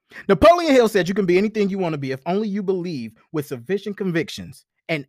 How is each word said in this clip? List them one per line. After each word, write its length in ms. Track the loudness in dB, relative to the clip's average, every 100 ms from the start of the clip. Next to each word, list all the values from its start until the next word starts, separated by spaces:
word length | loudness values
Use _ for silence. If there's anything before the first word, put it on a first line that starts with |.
| _ -8 -2
Napoleon 460 | 4 6 6 6
Hill 160 | 4 4
said, 180 | 2 0
"You 60 |
can 140 | 0 2
be 100 | 2
anything 320 | 2 0 -2
you 80 | -2
wanna 220 | -4 -4
be 120 | -6
if 100 | -6 -4
only 220 | -2 -2
you 160 | -4
believe 500 | -4 -4 -4 -8 -10 -14 _
with 140 | -8 -6
sufficient 500 | -8 -4 -6 -4 -6
convictions 680 | -2 -2 -4 -8 -14 -18 _ _ -6
and 180 | -6